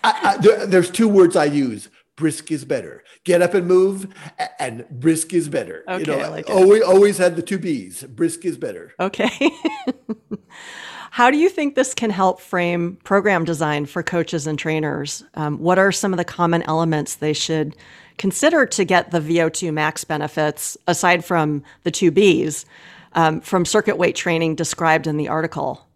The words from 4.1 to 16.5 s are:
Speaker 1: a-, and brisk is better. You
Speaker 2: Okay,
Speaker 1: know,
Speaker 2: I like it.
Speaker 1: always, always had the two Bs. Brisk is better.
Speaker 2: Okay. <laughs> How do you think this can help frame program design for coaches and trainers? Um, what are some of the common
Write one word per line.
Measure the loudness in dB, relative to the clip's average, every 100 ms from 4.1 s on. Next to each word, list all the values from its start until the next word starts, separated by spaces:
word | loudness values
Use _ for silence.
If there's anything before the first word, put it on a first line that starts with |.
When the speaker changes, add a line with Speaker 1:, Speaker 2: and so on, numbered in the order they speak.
| -16 -20 -10
Speaker 1:
a-, | -10 -6
and | -8 -8 -14
brisk | -2 0 0 0
is | -2 -2
better. | -6 -6 -12 -8
You |
Speaker 2:
Okay, | -6 -4
Speaker 1:
know, | -4
Speaker 2:
I | -4
like | -8 -2
it. |
Speaker 1:
always, | 6 8 8
always | 6 6 6 4
had | 0 0
the |
two | -6 -6
Bs. | -4 -6 -6 -16 -18 -4
Brisk | -4 -2
is | -8 -6
better. | -8 -10 -16 -6
Speaker 2:
Okay. | -6 -2 -4 0 -2 -2
<laughs> | -8 -6 -10 -10 -12 -14 _ -16 _ -20 -20 -18 -18 -18 -12
How | 2 4
do | 4
you | 2
think | 0 -2
this | 0 -2
can | -2 -4
help | 0 0 0
frame | -6 -4 -2 -2 -4 -8
program | -2 0 2 0
design | -2 -2 -2 -2 -4
for | -6
coaches | -4 -4 -2 -4 -4
and | -6
trainers? | -4 -4 -4 -6 -8 -12 -14
Um, | -8 -6 -4
what | 0 2
are | 2
some | 0 -4
of | -4
the |
common | -6 -2 0